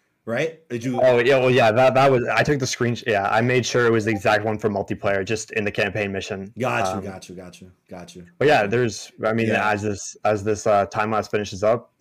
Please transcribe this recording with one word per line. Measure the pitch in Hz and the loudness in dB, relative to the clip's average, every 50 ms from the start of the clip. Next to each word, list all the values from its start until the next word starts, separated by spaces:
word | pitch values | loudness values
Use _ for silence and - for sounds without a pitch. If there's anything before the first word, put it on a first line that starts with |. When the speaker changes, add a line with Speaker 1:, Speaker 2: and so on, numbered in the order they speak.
| _ _ _ _ - | _ _ _ _ -8
Speaker 1:
right? | 110 117 127 156 160 160 - _ - | -6 -4 -2 -4 -4 -6 -10 _ -10
Did | 120 120 113 | -8 -6 -4
you? | 131 123 120 | -4 0 2
Speaker 2:
Oh, | 127 127 123 120 | 4 4 4 4
yeah, | 120 135 139 | 4 4 4
well, | 131 127 127 | 4 4 4
yeah, | 123 127 120 110 | 4 4 4 4
that, | 107 123 131 131 123 | 4 4 4 4 4
that | 131 135 139 | 4 4 4
was, | 135 123 120 117 | 4 4 2 0
I | 110 110 | 0 0
took | 123 - 151 135 | 2 2 0 0
the | 131 | -2
screen, | - - - 123 120 120 107 - | -4 -2 -2 -2 -2 -2 -2 -2
yeah, | 120 104 98 98 104 | -2 0 0 0 2
I | 107 110 | 0 2
made | 117 123 127 127 117 | 2 2 2 0 0
sure | - - 127 120 | 0 2 2 4
it | 117 | 4
was | 113 113 104 | 4 2 2
the | 110 | 0
exact | 113 101 - 113 107 104 104 | -2 0 0 0 0 2 0
one | 110 107 | -2 -4
for | 104 - 110 | -2 -2 -2
multiplayer, | 101 98 98 - 107 - - 101 98 98 95 | -2 -2 -4 -4 -6 -4 -2 -2 0 0 -2
just | 98 113 107 - - | -2 -4 -6 -6 -6
in | - 113 101 | -6 -4 -4
the | 104 | -4
campaign | - - 104 101 95 110 104 101 | -2 -2 -4 -2 -2 -4 -4 -4
mission. | 98 98 92 - 104 95 95 101 - | -4 -6 -6 -6 -8 -10 -10 -12 -8
Speaker 1:
Got | 107 120 123 120 120 101 92 92 | -6 -4 -4 -2 -2 -2 -2 -4
you, | 95 | -6
Speaker 2:
Um, | 95 | -8
Speaker 1:
got | 101 95 90 - - | -10 -12 -14 -16 -18
you, | 90 | -18
got | 90 90 87 87 - | -18 -18 -18 -20 -20
you, | 95 92 92 _ _ - | -20 -20 _ _ _ -20
got | 95 90 87 - - | -18 -18 -18 -18 -20
you. | 90 87 - _ - | -20 -20 -14 _ 0
Speaker 2:
But | 127 | 2
yeah, | 147 147 123 104 | 2 4 4 2
there's, | 101 110 123 123 113 101 - - - _ - 110 | 2 0 0 0 0 -4 -8 -14 -18 _ -4 -4
I | 110 113 | -2 0
mean, | 113 113 | 0 0
Speaker 1:
Yeah. | 110 110 107 104 107 | 0 0 0 0 0
Speaker 2:
as | 104 104 104 | -2 -2 -2
this, | 107 101 98 - - - - - | -4 -6 -6 -8 -14 -12 -4 -2
as | 107 107 104 98 | 0 0 0 0
this, | 110 107 98 - | -2 -4 -2 0
uh, | 110 104 101 98 | 2 2 2 2
time | - - 110 107 107 | 0 -2 -4 -4 -2
lapse | 110 107 101 | -2 -4 -4
finishes | - - 107 104 - - 90 101 | -2 -4 -4 -4 -4 -6 -2 0
up, | 107 117 117 - _ _ _ | 0 0 0 -2 _ _ _